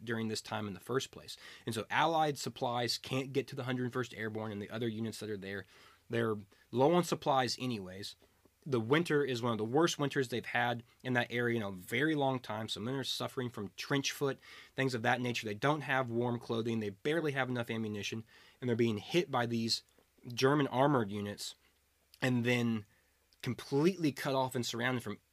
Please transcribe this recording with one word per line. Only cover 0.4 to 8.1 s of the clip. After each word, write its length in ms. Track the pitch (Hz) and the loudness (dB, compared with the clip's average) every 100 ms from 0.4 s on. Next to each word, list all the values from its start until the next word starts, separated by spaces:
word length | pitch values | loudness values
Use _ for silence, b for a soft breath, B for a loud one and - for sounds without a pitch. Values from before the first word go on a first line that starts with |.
time 260 | - 110 107 | -4 -6 -6
in 60 | |
the 60 | 87 | -8
first 320 | - 127 - | -4 -2 -2
place. 260 | - - - B B - | -12 -16 -16 B B -6
And 100 | 110 | -4
so 100 | - | 0
Allied 460 | 117 156 160 156 139 | 2 4 4 2 0
supplies 600 | 135 - 127 120 120 - | -6 -4 -2 0 -2 -4
can't 340 | - 131 139 | -2 -2 0
get 160 | 135 123 | -2 -2
to 80 | 135 | -6
the 80 | |
Hundred 300 | 123 127 123 | -4 -2 -2
first 220 | 127 120 - | -2 -4 -4
Airborne 340 | 110 107 110 | -6 -4 -6
and 100 | 101 | -6
the 80 | 98 | -6
other 160 | 110 117 | -4 -2
units 320 | 107 113 - | -2 -6 -6
that 100 | 107 | -6
are 80 | 101 | -6
there. 280 | 98 98 - B B B _ | -6 -8 -10 B B B _
They're 280 | 117 113 107 101 b b | 0 0 -2 -6 b b
low 220 | 120 139 | 4 6
on 100 | 175 | 6
supplies 520 | 170 - - 135 123 - | 4 0 2 2 2 -2
anyways. 560 | 127 113 92 95 104 | -4 -6 -8 -10 -12